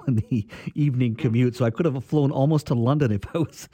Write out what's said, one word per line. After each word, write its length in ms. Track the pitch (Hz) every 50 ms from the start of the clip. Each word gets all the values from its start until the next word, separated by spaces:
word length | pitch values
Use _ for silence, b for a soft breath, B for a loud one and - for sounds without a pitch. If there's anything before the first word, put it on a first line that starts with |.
| -
on 80 | - 123 110 - -
the 180 | 135 113 - B B B B B B
evening 400 | - 147 147 123 123 131 120 107
commute, 400 | - - 123 110 120 127 123 120
so 100 | - 127
I 60 | 117
could 140 | 113 - 180
have 160 | 160 131 135 123
flown 260 | - 156 151 143 135
almost 360 | - - 135 151 160 147 -
to 80 | - 147
London 360 | 117 113 123 143 151 143 117
if 120 | 104 101 - - -
I 40 | 170
was 280 | 151 - - - - -